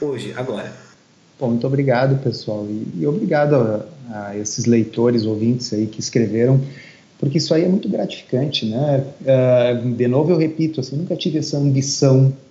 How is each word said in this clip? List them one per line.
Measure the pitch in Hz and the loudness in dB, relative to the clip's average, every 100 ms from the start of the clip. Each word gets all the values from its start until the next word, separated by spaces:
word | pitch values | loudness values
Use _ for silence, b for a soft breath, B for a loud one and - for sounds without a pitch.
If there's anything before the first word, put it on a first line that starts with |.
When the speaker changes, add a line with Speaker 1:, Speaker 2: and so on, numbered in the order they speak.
Speaker 1:
hoje, | 151 127 101 | -6 -4 -8
agora. | - 127 104 90 - - _ _ _ _ _ | -8 -6 -6 -8 -16 -20 _ _ _ _ _
Speaker 2:
Bom, | 127 | -2
muito | 117 135 | 0 0
obrigado, | 139 139 120 135 135 | 0 2 2 2 2
pessoal. | 127 - - 107 104 | 0 -4 -6 -6 -6
E, | 107 113 87 | -6 -8 -4
e | 143 | -2
obrigado | 165 214 151 147 | -2 0 2 4
a, | 143 113 107 - - - 107 101 | 4 2 -2 -6 -16 -14 -10 -8
a | 101 | -8
esses | 107 - | -8 -4
leitores, | 113 117 110 - 120 123 110 | 2 2 2 0 0 2 0
ouvintes | 107 113 127 - | 0 0 0 -2
aí | 104 110 | -4 -4
que | - | -4
escreveram, | - 120 110 110 123 135 139 B B B B _ | -4 0 0 2 4 2 0 B B B B _
porque | 143 151 | -2 -2
isso | 135 | 0
aí | 160 | 2
é | 180 | 2
muito | 196 208 | 0 0
gratificante, | - - - - 127 147 - | -4 -4 -8 -4 -2 -2 -4
né? | 110 117 147 135 - - 131 | -4 -2 0 0 -2 -6 2
Ah, | 131 127 123 120 120 | 4 6 4 4 0
de | 120 120 123 | -2 0 2
novo, | 127 156 | 2 4
eu | 170 | 2
repito, | 160 - 160 156 | 2 0 -2 -2
assim, | 131 139 | -6 -6
nunca | 180 | -4
tive | 165 180 156 | -4 -2 -2
essa | 143 147 | -4 0
ambição | 143 135 131 - 139 131 135 - - | 2 2 0 2 4 6 4 2 -12